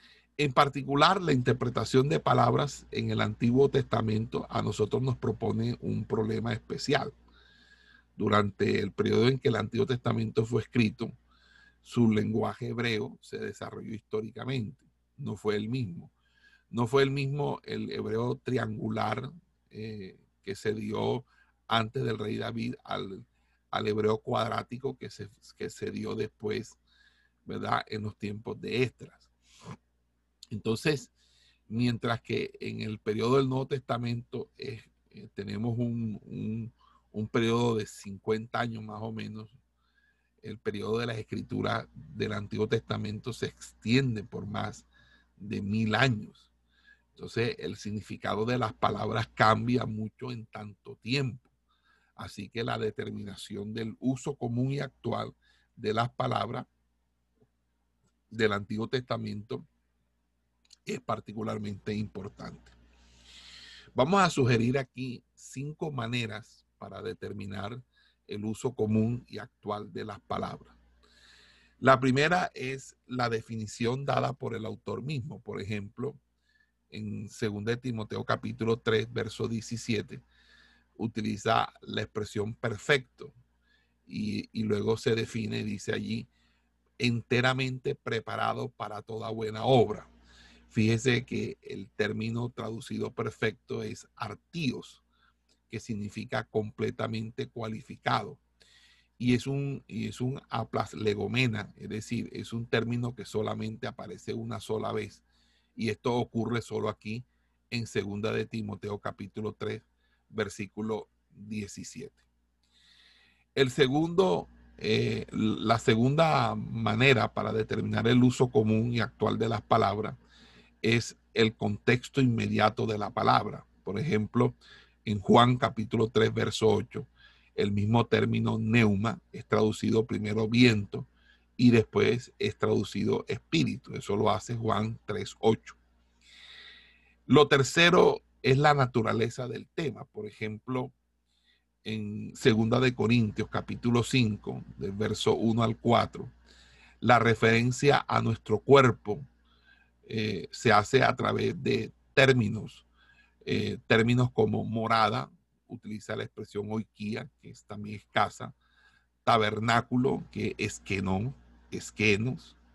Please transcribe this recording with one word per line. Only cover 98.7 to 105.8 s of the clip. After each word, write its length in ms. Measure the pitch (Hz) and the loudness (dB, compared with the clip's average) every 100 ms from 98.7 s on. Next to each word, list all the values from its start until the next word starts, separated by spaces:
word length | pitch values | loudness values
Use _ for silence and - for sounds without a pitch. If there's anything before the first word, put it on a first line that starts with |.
| _ _ _ _ - | _ _ _ _ -2
Y 160 | 123 123 | 2 2
es 100 | 135 | 2
un, 380 | 139 139 135 - | -4 -4 -8 -10
y 200 | 110 107 | -8 -8
es 120 | - | -6
un 220 | 127 135 - | -6 -6 -6
aplaslegomena, 1200 | 120 113 110 110 - 107 104 104 120 127 107 98 - | -6 -4 -4 -6 -4 -2 -2 0 2 2 0 -8 -14
es 120 | - | -10
decir, 400 | 110 - 113 - | -10 -6 -6 -6
es 200 | - 107 | -10 -10
un 120 | 117 117 | -8 -2
término 480 | 117 117 120 120 | -2 0 -2 -4
que 120 | 123 98 | -8 -8
solamente 600 | 107 107 110 110 110 113 | -4 -4 -4 -8 -8 -10
aparece 480 | - - 95 - | -10 -14 -12 -10
una 260 | 110 113 110 | -8 -8 -10
sola 320 | - 110 107 | -6 -4 -4
vez. 300 | 110 101 - _ _ _ _ _ | -6 -8 -12 _ _ _ _ _
Y 140 | - | -6